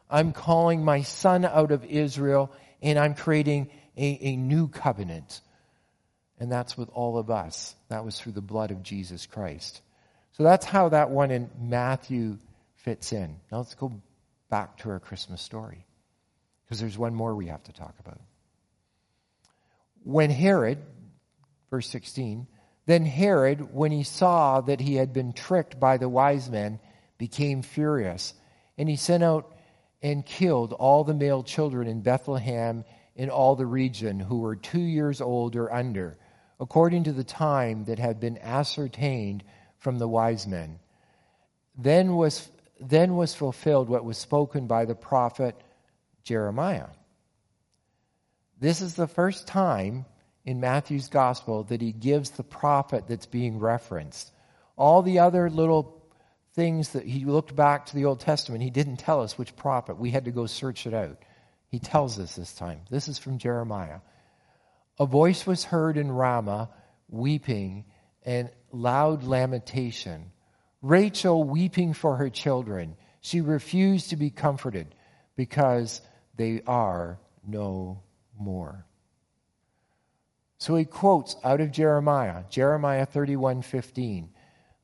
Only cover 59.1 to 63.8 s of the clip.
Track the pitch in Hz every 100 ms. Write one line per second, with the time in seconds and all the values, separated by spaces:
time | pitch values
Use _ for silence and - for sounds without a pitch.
59.1 | 151 110 - 120 - 147 127 - 90 120
60.1 | 131 123 120 117 - 135 113 120 110 85
61.1 | - _ _ _ _ _ 123 - 156 135
62.1 | 101 87 - 87 - 85 80 90 135 151
63.1 | 135 135 127 123 120 113 101